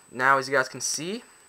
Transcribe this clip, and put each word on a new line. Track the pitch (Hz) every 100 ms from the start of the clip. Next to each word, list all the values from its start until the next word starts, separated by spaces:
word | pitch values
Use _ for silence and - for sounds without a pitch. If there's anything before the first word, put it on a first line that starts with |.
| _
now | 120 131 135
as | 131
you | 139
guys | 131
can | 131
see, | - - 165 233 - -